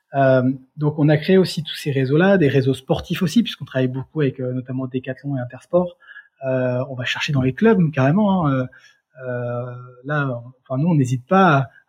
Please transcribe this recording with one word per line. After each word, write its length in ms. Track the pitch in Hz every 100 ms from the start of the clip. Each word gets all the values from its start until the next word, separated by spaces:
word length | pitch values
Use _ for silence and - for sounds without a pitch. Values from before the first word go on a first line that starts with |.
| _ 139
Euh, 360 | 135 131 123 135 _ -
donc, 220 | 147 156
on 100 | 151
a 100 | 151
créé 200 | - 190
aussi 260 | 175 -
tous 120 | 147 -
ces 160 | 151
réseaux-là, 460 | 135 131 151 190 196
des 100 | 143
réseaux 260 | 135 123
sportifs 480 | 127 - 165 - 170
aussi, 220 | 170 240
puisqu'on 220 | 208 - 131
travaille 220 | 131 131
beaucoup 340 | 131 131 156
avec, 180 | 139 127
euh, 140 | 127
notamment 340 | 127 123 131 127
Decathlon 500 | 127 131 127 143 135
et 20 |
Intersport. 580 | 123 156 _ 175 180 - - - - - 135
Euh, 380 | 131 127 123 135
on 60 | 123
va 100 | 123
chercher 260 | - -
dans 100 | 139
les 120 | 131
clubs, 380 | 127 220 208 160
carrément, 560 | 151 165 185 208 190 147
hein, 60 |
euh, 120 | 135 127 - - _ _ 139 127
euh, 500 | 123 120 120 123 - - - 135
là, 360 | 147 139 120 120 -
enfin, 200 | - 131
nous, 60 | 170
on 80 | 156
n'hésite 320 | 123 127 -
pas 300 | 190 185 139
à, 120 | 135 _